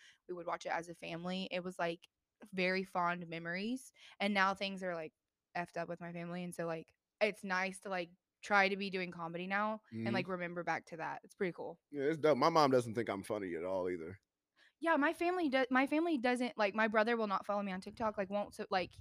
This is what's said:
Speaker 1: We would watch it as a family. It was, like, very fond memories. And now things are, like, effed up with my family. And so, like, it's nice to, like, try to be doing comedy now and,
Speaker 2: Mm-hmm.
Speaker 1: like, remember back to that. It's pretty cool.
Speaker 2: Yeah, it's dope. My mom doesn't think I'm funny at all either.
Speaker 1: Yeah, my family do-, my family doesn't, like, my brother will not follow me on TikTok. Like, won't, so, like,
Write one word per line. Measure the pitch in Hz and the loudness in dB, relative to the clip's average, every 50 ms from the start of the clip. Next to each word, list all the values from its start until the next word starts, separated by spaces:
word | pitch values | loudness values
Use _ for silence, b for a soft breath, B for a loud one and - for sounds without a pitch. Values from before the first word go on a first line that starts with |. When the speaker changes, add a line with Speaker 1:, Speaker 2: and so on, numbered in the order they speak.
| b b b b _ - | b b b b _ -10
Speaker 1:
We | 180 | -10
would | 175 170 | -8 -4
watch | 170 170 170 - | -6 -6 -4 -2
it | 170 | -2
as | - 170 165 175 | -2 -2 -2 -6
a | 165 | -10
family. | - 170 165 165 165 175 180 185 190 190 - | -12 -10 -8 -8 -6 -4 -4 -4 -4 -4 -4
It | - 180 | -4 -4
was, | 175 185 185 - | -4 -6 -4 -2
like, | 175 170 165 - - _ _ _ _ _ _ _ - - 190 | -2 -2 -2 -4 -10 _ _ _ _ _ _ _ -18 -8 -2
very | 185 180 185 185 190 190 | 0 2 2 2 0 -2
fond | - - 185 175 170 175 180 170 165 | -2 -2 0 0 0 0 -2 -6 -8
memories. | 160 165 170 170 175 190 202 226 254 254 - - b b b b b b | -8 -6 -4 -4 -4 -2 -2 -2 -4 -6 -8 -14 b b b b b b
And | 202 202 | 0 2
now | 202 196 190 196 196 | 4 6 4 4 4
things | - 202 196 196 185 190 | 0 -2 -4 -4 -4 -4
are, | 180 170 | -4 -4
like, | 165 160 151 - _ _ _ _ _ _ _ - | -4 -6 -10 -12 _ _ _ _ _ _ _ -6
effed | 175 175 - - | -6 -6 -4 -4
up | 170 165 170 | -6 -4 -4
with | 175 - | -6 -8
my | 175 170 | -8 -8
family. | 170 170 170 170 175 180 175 | -8 -6 -6 -6 -6 -6 -6
And | 175 - | -6 -6
so, | - 170 | -6 -4
like, | 170 165 165 - - _ _ _ _ _ _ | -4 -4 -6 -8 -14 _ _ _ _ _ _
it's | 214 214 185 - - | 0 0 0 -4 -4
nice | 196 185 185 190 190 185 - | -2 0 0 0 -2 -4 -8
to, | - 202 | -8 -4
like, | 190 180 175 175 180 _ _ _ _ _ | -4 -4 -4 -6 -10 _ _ _ _ _
try | - - 208 202 190 190 | -2 4 6 6 6 6
to | 202 | 4
be | 190 202 196 | 0 -2 -2
doing | 185 185 180 175 | -2 -2 -4 -4
comedy | 180 175 170 165 170 170 180 | -6 -8 -8 -6 -6 -6 -4
now | 190 196 202 214 214 220 214 - _ | -2 0 0 0 0 -2 -6 -8 _
and, | 113 113 113 | -8 -4 -2
Speaker 2:
Mm-hmm. | - - | 0 0
Speaker 1:
like, | 190 180 | 0 -2
remember | 180 185 175 175 170 175 175 165 | -2 -4 -4 -4 -6 -6 -4 -2
back | 165 160 - - | -2 -2 -4 -4
to | - 170 | -8 -10
that. | 160 156 147 143 - | -8 -8 -8 -8 -10
It's | - - - | -14 -18 -6
pretty | - 202 175 | -4 -4 -4
cool. | 165 - - 147 170 - _ _ | -2 -6 -8 -10 -10 -12 _ _
Speaker 2:
Yeah, | 147 143 135 | -4 0 2
it's | 147 165 147 | 2 2 4
dope. | 135 156 139 123 | 6 4 6 8
My | 147 165 | 6 6
mom | 165 160 147 135 | 8 8 8 8
doesn't | 131 123 117 117 101 | 6 6 4 2 -2
think | 120 107 110 | -2 -2 0
I'm | 101 98 | -2 -4
funny | 95 - 110 104 98 87 82 | -2 -4 -4 -4 -2 -4 -4
at | 80 85 | -4 -2
all | 92 95 92 90 92 | -2 0 0 0 -2
either. | 90 82 80 87 98 - _ _ _ _ _ _ b b b b b _ | -2 -4 -6 -10 -12 -14 _ _ _ _ _ _ b b b b b _
Speaker 1:
Yeah, | 302 330 330 | 0 2 2
my | 277 285 320 | 4 2 2
family | 330 - 339 349 370 370 330 277 | 0 0 0 0 2 2 0 2
do-, | 262 262 262 - | 2 2 2 2
my | 262 254 277 | 2 2 2
family | 269 294 311 339 349 320 | 4 2 2 2 2 2
doesn't, | 240 220 247 247 240 254 233 - | 2 2 0 2 0 0 -2 0
like, | 220 214 196 190 | 0 0 0 2
my | 220 220 220 | 2 2 4
brother | 214 220 214 233 240 226 | 4 4 4 4 2 2
will | 220 | 2
not | 202 190 - - | 0 0 -2 0
follow | - 202 208 | -2 -2 -2
me | 202 196 | -2 -2
on | 185 190 | -4 -6
TikTok. | - 202 208 - 226 214 208 | -6 -10 -6 -2 -2 -2 0
Like, | 214 196 185 | -2 -4 -2
won't, | 202 208 202 - - | -2 -2 -2 -4 -6
so, | - 202 - | -10 -4 0
like, | 202 185 175 - - - | 0 0 0 -2 -6 -12